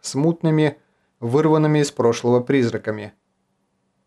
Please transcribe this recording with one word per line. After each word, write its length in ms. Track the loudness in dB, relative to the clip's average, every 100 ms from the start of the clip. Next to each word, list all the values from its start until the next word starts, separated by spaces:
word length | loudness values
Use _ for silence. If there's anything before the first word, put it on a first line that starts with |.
смутными, 760 | -10 -2 -2 0 0 2 0 -2 _ _ _ _
вырванными 600 | -2 0 2 2 2 2
из 120 | 0
прошлого 480 | 0 0 0 0 0
призраками. 760 | 2 0 0 -2 -8 -10 -12 -18 _ _ _ _ _ _ _ _